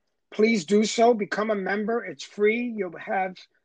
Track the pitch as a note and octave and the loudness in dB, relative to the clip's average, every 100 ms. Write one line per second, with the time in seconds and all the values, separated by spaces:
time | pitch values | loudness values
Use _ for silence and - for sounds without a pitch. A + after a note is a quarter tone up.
0 | _ _ _ - A3 A3+ D3+ G#3 G#3+ - | _ _ _ 0 2 2 2 2 2 4
1 | A#3 A#3 F#3 - G#3+ G#3 F#3 G3+ G#3 A#3 | 4 4 0 -4 -2 -2 -2 -2 -2 -4
2 | F#3 C#3+ - - G#3 A3+ B3 A3 F#3 D#3 | -6 -12 -12 0 2 2 -2 -6 -8 -8
3 | F3+ G3+ F#3+ F#3 - _ | -4 -4 -4 -8 -20 _